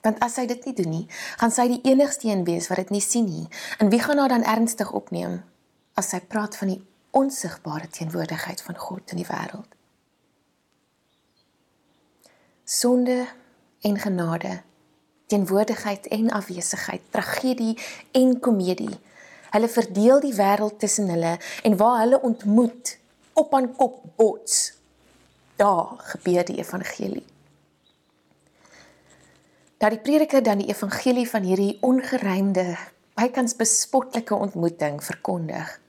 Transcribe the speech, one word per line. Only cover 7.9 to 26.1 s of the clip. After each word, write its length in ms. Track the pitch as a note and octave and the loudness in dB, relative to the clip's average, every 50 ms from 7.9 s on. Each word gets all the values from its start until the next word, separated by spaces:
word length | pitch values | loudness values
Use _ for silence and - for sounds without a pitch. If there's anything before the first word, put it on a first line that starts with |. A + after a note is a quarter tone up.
| - - E3+ D#3+ E3 F3 D#3+ - D#3+ - - F3+ F3+ - - | -10 -8 -8 -6 -4 -6 -6 -6 -6 -8 -8 -10 -10 -12 -12
van 120 | - F3 - | -14 -14 -12
God 320 | - - F#3 F#3 - - F3+ | -12 -12 -12 -14 -12 -10 -10
in 80 | E3+ | -10
die 80 | F3 - | -8 -6
wêreld? 400 | - - - - - G#3 A3 _ _ _ _ _ _ _ _ _ _ _ _ _ _ _ _ _ _ _ _ _ _ _ _ _ _ _ _ _ _ _ _ _ _ _ _ _ _ _ _ _ _ _ _ _ _ _ _ _ _ _ _ _ _ _ _ _ _ _ _ | -6 -8 -8 -8 -10 -16 -18 _ _ _ _ _ _ _ _ _ _ _ _ _ _ _ _ _ _ _ _ _ _ _ _ _ _ _ _ _ _ _ _ _ _ _ _ _ _ _ _ _ _ _ _ _ _ _ _ _ _ _ _ _ _ _ _ _ _ _ _
Sonde 560 | - - - - A#3+ B3 B3 B3 B3 B3+ B3 B3 B3 - - _ _ _ _ _ _ _ _ | -6 -4 0 2 4 4 4 2 2 0 -2 -2 -6 -12 -20 _ _ _ _ _ _ _ _
en 180 | - G#3 G3+ G3+ | -2 -2 -2 0
genade, 640 | - G#3 F#3+ F3 E3+ E3 E3 E3+ - - F#3 F3+ _ _ _ _ _ _ _ _ _ _ _ _ _ | -2 -2 -2 -2 -2 -2 -4 -4 -4 -8 -10 -10 _ _ _ _ _ _ _ _ _ _ _ _ _
teenwoordigheid 800 | _ G#3 G3+ F#3+ E3+ F#3+ G3 G#3+ G#3+ A3+ - - G#3 G3+ G3 - | _ 0 0 0 2 2 2 2 0 -2 -4 -4 -6 -8 -8 -6
en 240 | - - G#3+ A3+ A3+ | -6 -2 0 0 0
afwesigheid, 720 | - G#3 G3 - F3+ F3+ E3+ - G#3 G3 - - - - _ _ | 0 -2 -6 -6 -10 -8 -6 -6 -6 -6 -6 -8 -8 -10 _ _
tragedie 680 | - - E3+ - - - - B3+ B3+ B3+ A3+ A3+ A3+ - - - - - - _ | -6 -6 -4 -4 -6 -2 -2 -2 -2 0 -2 -2 -2 -4 -8 -14 -16 -18 -20 _
en 260 | - B3+ B3+ B3+ B3+ B3 | 4 4 6 6 4 2
komedie. 540 | - B3+ A3+ G3 F#3 F3+ F#3 - - - G3+ - _ _ _ - - - - - - - | 2 2 2 2 2 0 -2 -2 -4 -8 -8 -12 _ _ _ -20 -20 -20 -20 -20 -12 -2
Hulle 180 | - G#3 A3+ A#3 | 0 0 0 2
verdeel 520 | A#3 A#3+ A3+ - F#3 G3+ G#3+ A#3+ C4 C#4+ | 0 0 -2 0 0 4 6 6 6 6
die 140 | C#4+ C#4 A#3 | 4 0 0
wêreld 420 | G3 G3+ G3 G3+ G#3 G#3+ G#3+ G#3 - | 2 2 4 4 2 0 -4 -4 -4
tussen 280 | - G3+ - - G3+ F#3 | -4 -2 0 0 0 0
hulle 240 | E3+ E3+ E3 E3 E3+ E3+ - - - - | 0 0 0 0 -2 -4 -6 -12 -14 -2
en 140 | - A3 G3+ F3+ | 2 2 4 6
waar 200 | G#3 A#3 B3 A3+ | 4 4 4 4
hulle 180 | A3 A#3+ C4 C4 | 4 4 4 4
ontmoet, 760 | - B3 A3+ - - G3+ G#3 A#3 B3 A#3 - - - - - _ _ _ _ _ _ _ _ | 4 0 -2 0 0 4 4 4 4 4 0 -6 -12 -12 -12 _ _ _ _ _ _ _ _
kop 180 | D#4+ D4+ D4+ C#4+ | 2 2 4 2
aan 160 | C4+ C4 A#3+ B3+ | 0 0 0 0
kop 240 | - C4+ - - - - D#3+ _ | 0 0 0 0 -10 -20 -18 _
bots, 560 | - A3+ G#3 - - - - - - - - - _ _ _ _ _ _ _ _ _ _ _ _ _ _ _ _ | 4 4 4 4 -2 -4 -2 -2 -2 -2 -4 -8 _ _ _ _ _ _ _ _ _ _ _ _ _ _ _ _
daar 400 | - G3+ G3+ F#3+ E3+ D#3+ - - - - - | 2 4 4 4 2 0 -2 -8 -16 -14 -14